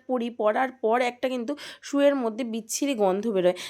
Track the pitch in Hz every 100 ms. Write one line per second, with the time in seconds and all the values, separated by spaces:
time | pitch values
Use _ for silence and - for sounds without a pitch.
0 | - 254 233 233 214 233 262 254 220 240
1 | 247 247 262 254 233 294 - - - 285
2 | 285 277 226 214 240 220 220 - 285 233
3 | 196 190 226 190 175 180